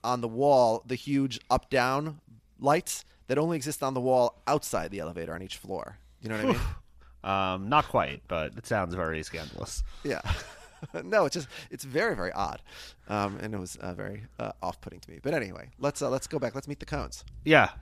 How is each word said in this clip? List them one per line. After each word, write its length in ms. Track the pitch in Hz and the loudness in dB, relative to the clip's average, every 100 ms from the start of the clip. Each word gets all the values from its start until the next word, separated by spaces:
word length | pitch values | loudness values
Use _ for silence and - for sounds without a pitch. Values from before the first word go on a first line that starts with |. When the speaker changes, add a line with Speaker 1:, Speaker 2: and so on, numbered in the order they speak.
Speaker 1:
on 180 | 117 123 | -2 0
the 80 | 117 | 0
wall 540 | 113 143 135 120 113 | 2 6 8 8 6
the 100 | - 127 | 0 -6
huge 420 | - 139 135 113 - | 0 2 2 -2 2
up-down 720 | 127 - 135 123 135 156 151 - 113 _ _ | 2 4 2 4 2 -2 -8 -18 -20 _ _
lights 460 | 139 160 - - - _ _ | 4 4 2 -8 -10 _ _
that 100 | 135 | 2
only 180 | 160 165 | 2 0
exist 280 | 135 147 | -2 -2
on 100 | 135 | -2
the 60 | 131 | 0
wall 420 | 127 127 120 - - | 4 6 4 2 0
outside 420 | 147 - 104 82 | 0 2 -2 -2
the 80 | 98 | -4
elevator 340 | 80 85 82 | -6 -6 -6
on 100 | 82 | -8
each 160 | 95 - | -8 -12
floor. 400 | 98 95 - - - - | -8 -8 -8 -14 -20 -14
You 80 | 107 | -6
know 60 | 110 | -2
what 80 | |
I 40 | 262 | 2
mean? 80 | 208 | 2
Speaker 2:
Whew. 760 | - - - - - - 98 | 0 -6 -14 -20 -20 -10 -2
Um, 380 | 98 95 92 98 | 0 0 -2 2
not 200 | 147 - | 2 4
quite, 340 | 123 76 69 - | 2 0 -4 -6
but 280 | 85 78 - | -4 -4 -6
it 100 | - | -2
sounds 260 | 110 90 | -2 0
very 280 | 90 82 80 | -2 -2 -2
scandalous. 580 | 78 82 78 - - - - - | -6 -8 -10 -10 -10 -6 -6 -6
Speaker 1:
Yeah. 200 | 147 101 - | -6 -4 -2
<laughs> 40 | - - - - - - 170 | -4 -4 -16 -20 -16 -12 -10
No, 220 | 180 214 | 0 2
it's 80 | 156 | 2
just, 140 | - 135 - - | 0 -8 -14 -14
it's 140 | 135 | -14
very, 300 | 139 131 226 | -6 -2 -2
very 160 | 147 90 | -2 -4
odd. 280 | 87 95 71 - - - - - | -2 -4 -4 -14 -18 -18 -20 -4
Um, 300 | 104 101 101 | -2 0 -2
and 140 | 110 | -6
it 40 | 107 | -6
was, 180 | 90 - | -8 -8
uh, 180 | - | -8
very, 300 | 90 101 104 110 - | -8 -8 -10 -14 -8
uh, 140 | 113 - | -8 -6
off-putting 380 | 90 - - 90 | -8 -8 -12 -16
to 100 | - | -18
me. 80 | 82 | -10
But 100 | - | -4
anyway, 380 | 156 104 90 - - | -2 -2 -8 -16 -4
let's, 240 | 139 143 | -4 0
uh, 80 | 139 | -2
let's 160 | 131 - | -2 -2
go 120 | 156 | -4
back. 160 | 123 | -4
Let's 140 | 135 139 | -4 -8
meet 120 | 143 | -10
the 60 | - | -6
Cones. 380 | 147 80 - - - | -6 -6 -10 -16 -8
Speaker 2:
Yeah. 260 | - 156 104 - | 6 8 8 2